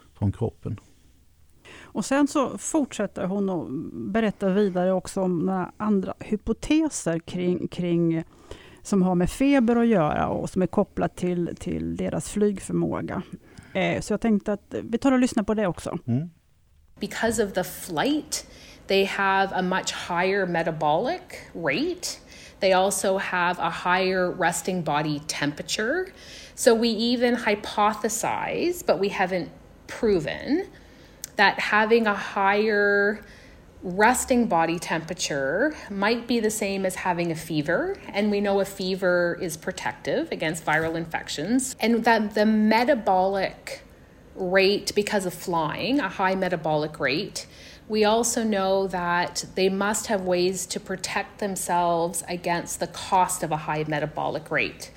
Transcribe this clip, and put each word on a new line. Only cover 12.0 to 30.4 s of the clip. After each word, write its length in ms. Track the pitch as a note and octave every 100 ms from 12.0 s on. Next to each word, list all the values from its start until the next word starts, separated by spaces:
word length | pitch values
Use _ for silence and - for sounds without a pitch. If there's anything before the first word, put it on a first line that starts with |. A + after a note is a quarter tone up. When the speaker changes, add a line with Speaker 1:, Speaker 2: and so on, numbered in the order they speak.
| F#3 E3+ -
Speaker 2:
flygförmåga. 920 | G#3 G#3 G3 - F3 E3+ - - F#3 - - - - -
Eh, 280 | F#3+ F3 F3+
så 120 | -
jag 80 | G#3
tänkte 320 | A#3 G3+ -
att 220 | G3+ - -
vi 140 | A3+ A3+
tar 140 | C4+
och 80 | B3+
lyssnar 240 | B3 A#3
på 100 | G3+
det 140 | A3 F#3+
också. 300 | - - - -
Speaker 1:
Mm. 240 | A#2+ E3+ - _ _ _ _ _ -
Speaker 3:
Because 460 | G3+ - A3+ A#3 G3+
of 80 |
the 100 | G3
flight, 800 | F3+ - - D3+ B3 D4+ - - - - - - -
they 180 | G3 G3
have 500 | - G3 F#3+ F#3+ F#3
a 60 |
much 320 | F#3 F#3 - - -
higher 360 | F3 F#3+ G3 F#3
metabolic 720 | E3+ E3 D#3 D3+ D#3+ B3+ F4+ - - - F#3
rate. 520 | E3 D#3+ E4+ E4+ - - - - - -
They 140 | F#3+
also 440 | F#3 F#3+ G3 G3+ F#3+
have 400 | - F3+ F3 F3+
a 100 | E3
higher 640 | - F3+ F#3 F#3+ F#3 F3+
resting 500 | F3+ E3+ F3 - F3+
body 380 | D#3+ D3 D#3 D3 -
temperature. 840 | - D3 D3 - - A3+ F4 F#4 - - - - -
So 180 | - A3+
we 140 | A#3
even 460 | G#3 A#3 A#3+ A#3+ A#3+
hypothesize, 1500 | A3 G#3 - - G#3 A3 A3 - C3+ G#2 - - E4+ F4 -
but 140 | F3+
we 100 | G3
haven't 400 | F#3+ F#3 F#3 D#3+ - - - -
proven, 800 | - A3+ F#3 D3+ D#2